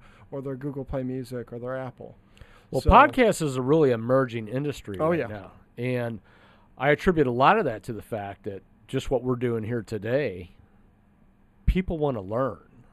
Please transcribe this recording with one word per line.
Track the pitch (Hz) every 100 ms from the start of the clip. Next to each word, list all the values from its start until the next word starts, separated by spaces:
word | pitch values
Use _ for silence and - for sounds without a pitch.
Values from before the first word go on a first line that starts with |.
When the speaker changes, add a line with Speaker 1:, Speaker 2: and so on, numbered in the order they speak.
| - - -
Speaker 1:
or | 139
their | 135 131
Google | 143 135
Play | 123 139
Music | 127 131 120 123 113
or | 120
their | 123 131
Apple. | 127 - - - _ - - - -
Speaker 2:
Well, | -
Speaker 1:
So | 151
Speaker 2:
podcast | 214 285 - 226 170
is | 151 131
a |
really | 127 160 139
emerging | 117 113 135 127 117 107
industry | 127 147 127 - 180
Speaker 1:
Oh, | 156
Speaker 2:
right | 170
Speaker 1:
yeah. | 113
Speaker 2:
now. | 104 90 - _ -
And | 127 123 117 113 - _ - _ _ -
I | 139
attribute | 147 196 160 131
a |
lot | 120 143 214
of |
that | 156 107
to | -
the | 107
fact | - 110 101 98
that | 104 98 - _ -
just | 131 -
what | 127
we're | 127 123
doing | 123 113
here | 107 120
today, | 101 107 110 131 131 90 87 - _ _ _ _ _ _ _ _ _ _ -
people | 180 185 165
wanna | 147 120
learn. | 92 113 131 101 _ _ -